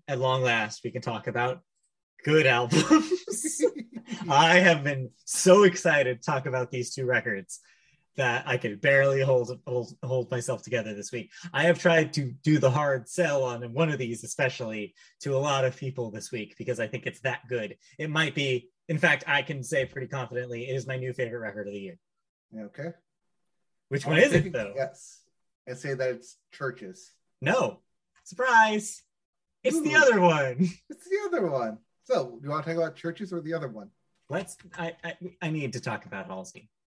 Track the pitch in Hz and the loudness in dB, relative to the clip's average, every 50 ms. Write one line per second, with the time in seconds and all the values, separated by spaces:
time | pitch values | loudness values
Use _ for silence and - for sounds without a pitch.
0 | _ - 143 123 131 131 127 131 127 123 117 113 110 107 - - - 120 - 123 | _ -6 -4 0 2 2 2 2 2 2 2 0 0 -4 -6 -10 -10 -8 -8 -6
1 | - - 117 107 - - 110 123 120 127 131 - - _ _ _ _ _ _ _ | -6 -6 -8 -6 -6 -6 -4 -2 -2 -2 -4 -6 -12 _ _ _ _ _ _ _
2 | _ _ _ _ - 147 151 156 151 135 127 120 123 117 - 156 - - 302 311 | _ _ _ _ 0 2 4 6 6 6 4 4 2 2 4 2 6 6 4 4
3 | 311 - 370 359 - - - - - 311 - - 302 - - 294 226 - - 226 | 4 2 -2 -4 -4 -8 -8 -6 -6 -6 -2 0 0 0 0 -4 -10 -14 -16 -16
4 | - - 233 - 185 170 143 143 156 165 175 180 185 185 165 147 139 147 143 135 | -12 -10 -10 -8 -2 2 4 6 6 8 8 8 8 6 4 4 2 -2 -4 -4
5 | 127 123 - _ _ - - - - 190 180 202 208 185 180 - - 175 156 147 | -6 -10 -14 _ _ -8 -6 2 6 8 10 10 10 8 6 4 2 2 4 4
6 | 139 127 123 120 - - 151 131 131 143 127 127 123 120 - 127 120 - - - | 2 2 -2 -2 -4 -4 -4 -2 -2 -2 -2 -2 -2 -4 -4 -6 -6 -6 -6 -4
7 | 131 123 127 117 107 123 107 98 92 - - - _ _ _ _ _ _ _ _ | -2 0 0 0 0 -2 -4 -6 -8 -12 -16 -18 _ _ _ _ _ _ _ _
8 | _ _ _ - 135 127 117 127 - - 131 120 - 117 104 101 - 143 139 139 | _ _ _ -2 -2 0 -2 -2 -2 -2 -4 -2 -2 -6 -6 0 2 4 6 6
9 | 139 139 135 135 135 135 131 127 120 110 127 123 - - 123 123 117 107 - - | 6 6 4 2 2 4 4 2 2 0 -6 -10 -8 -6 -4 -4 -4 -6 -10 -12
10 | - 123 131 131 120 117 131 123 113 - 131 110 - - 120 120 107 110 104 101 | -8 -4 -2 -2 -2 -2 -4 -4 -4 -4 -6 -6 -6 -4 -4 -4 -4 -4 -8 -10
11 | 104 - - 120 98 - - - - 175 - 139 147 170 175 - - 180 170 160 | -10 -10 -10 -10 -10 -12 -16 -18 -16 -8 -2 2 2 2 2 4 4 4 4 4
12 | 156 135 - 151 139 123 123 - - 156 151 147 - 135 127 151 147 143 135 131 | 4 2 -2 -4 -4 -4 -8 -4 2 2 4 6 6 4 4 2 2 0 -2 -2
13 | 113 - - 180 175 156 143 139 135 127 120 117 120 120 113 135 165 156 147 135 | -4 -6 -2 -2 0 2 2 0 0 -2 -4 -6 -8 -6 -2 0 0 0 0 -2
14 | 131 117 117 107 - 110 - - 143 127 131 - 127 110 110 107 104 95 - _ | -4 -6 -6 -8 -10 -10 -4 -2 -2 -2 -2 -4 -8 -8 -8 -8 -10 -12 -14 _
15 | - _ _ _ - 143 135 135 139 147 139 135 131 127 127 - 139 131 135 - | -20 _ _ _ -6 -4 -2 -2 0 0 0 0 0 -2 -2 -4 -8 -10 -8 -8
16 | 120 113 101 107 104 - - 117 104 104 - - 110 127 123 113 113 107 - 123 | -8 -8 -10 -12 -12 -10 -8 -8 -10 -10 -12 -10 -8 -6 -6 -4 -6 -6 -6 -8
17 | - 131 123 - - 135 127 - - 113 123 120 107 101 92 - _ _ _ - | -8 -10 -10 -10 -12 -12 -12 -12 -10 -8 -8 -6 -6 -8 -12 -18 _ _ _ -10
18 | 151 156 147 156 160 151 - 156 139 135 127 123 - _ _ _ _ - 160 151 | -8 -4 -2 -2 -2 -2 -2 -4 -2 -2 -2 -4 -4 _ _ _ _ -6 -2 0
19 | 180 170 147 135 - - 143 143 139 - 156 139 123 - 160 139 131 120 - 139 | 2 2 2 2 0 0 0 0 0 -2 -6 -8 -6 -4 -2 -2 -2 -4 -6 -10
20 | 127 123 - 135 127 - 117 123 123 123 120 117 120 131 131 135 131 131 135 127 | -10 -8 -8 -8 -8 -6 -6 -8 -8 -6 -8 -8 -8 -6 -6 -6 -6 -8 -8 -8
21 | 127 127 123 - 127 113 117 120 113 104 101 104 101 101 101 101 98 92 87 - | -8 -8 -6 -6 -6 -6 -6 -8 -10 -10 -10 -8 -10 -8 -10 -10 -12 -12 -14 -18
22 | _ _ _ _ _ _ _ _ _ _ - 110 107 101 - - 143 170 170 - | _ _ _ _ _ _ _ _ _ _ -16 -14 -14 -14 -14 -12 -12 -12 -12 -14
23 | _ _ _ _ _ _ _ _ _ _ _ _ _ _ _ _ _ _ 135 139 | _ _ _ _ _ _ _ _ _ _ _ _ _ _ _ _ _ _ -6 -4
24 | 135 143 156 160 233 285 - 160 151 190 160 123 107 101 101 135 131 - - - | -2 2 4 4 6 6 6 4 2 2 -2 -6 -6 -6 -6 -6 -6 -6 -8 -14
25 | - - - - _ _ _ _ _ _ _ _ _ - 123 131 - 143 139 123 | -20 -20 -20 -20 _ _ _ _ _ _ _ _ _ -16 -14 -10 -8 -8 -6 -4
26 | 131 131 123 113 - - - _ _ _ - - - 131 120 - 107 95 92 - | -4 -4 -4 -6 -10 -18 -20 _ _ _ -12 -8 -8 -8 -8 -10 -14 -18 -18 -20
27 | - - _ _ _ _ _ _ 131 147 208 262 220 - - - _ _ _ _ | -20 -20 _ _ _ _ _ _ -2 0 0 0 0 -2 -4 -8 _ _ _ _
28 | _ _ _ _ _ - 185 - 247 262 240 226 220 220 214 214 208 - - - | _ _ _ _ _ -14 -6 -4 0 4 6 6 6 6 4 0 -4 -6 -10 -14
29 | - _ _ _ _ _ _ _ _ _ _ _ - 262 294 330 302 311 302 311 | -18 _ _ _ _ _ _ _ _ _ _ _ -2 0 0 2 0 4 6 6
30 | 302 262 226 202 180 175 160 151 139 131 123 127 185 170 - - _ - 302 - | 8 8 8 8 6 6 6 4 2 -2 0 0 0 0 -2 -6 _ -20 -20 -20
31 | - 349 381 403 415 381 349 294 196 165 143 131 117 110 107 - _ _ _ _ | -6 -4 -4 -2 -2 -2 -2 0 0 0 0 -2 -2 -4 -6 -10 _ _ _ _
32 | _ - 254 180 135 120 117 117 143 139 147 156 143 165 165 170 165 160 160 - | _ -2 -2 0 0 -4 -8 -12 -8 -6 -6 -4 -4 -4 -2 -2 -2 -2 -4 -8
33 | - 170 165 - 214 185 185 170 151 156 165 160 151 127 110 107 101 101 _ _ | -8 -8 -8 -8 -10 -8 -8 -8 -6 -6 -6 -6 -6 -8 -10 -14 -16 -18 _ _
34 | _ _ _ _ _ - 139 180 196 - - - - 180 - - 170 165 165 - | _ _ _ _ _ -8 -6 -6 -6 -8 -12 -18 -20 -18 -12 -8 -8 -8 -8 -10
35 | - 170 160 - 175 180 - _ 180 160 156 156 143 123 113 127 - - 107 101 | -12 -12 -12 -12 -14 -16 -12 _ -6 -4 -4 -4 -4 -6 -8 -8 -8 -8 -8 -8
36 | - - - 98 92 92 95 95 92 - - - - _ _ _ _ _ | -10 -12 -12 -12 -12 -10 -12 -12 -14 -14 -18 -20 -20 _ _ _ _ _